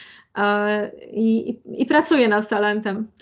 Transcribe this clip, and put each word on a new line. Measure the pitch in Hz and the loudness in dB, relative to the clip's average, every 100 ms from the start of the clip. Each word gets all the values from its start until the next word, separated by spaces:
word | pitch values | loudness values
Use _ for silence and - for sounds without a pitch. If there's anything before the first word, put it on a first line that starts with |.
| - - _ - | -20 -20 _ -4
E, | 202 208 208 208 208 - - | 0 0 0 -2 -4 -10 -10
i, | - 226 226 - | -2 0 0 -2
i, | 226 - - | -10 -10 -4
i | 269 | 2
pracuję | 302 349 302 226 | 2 4 4 4
nad | 208 214 | 2 0
talentem, | 208 208 208 214 202 214 _ | -2 0 -2 -4 -6 -8 _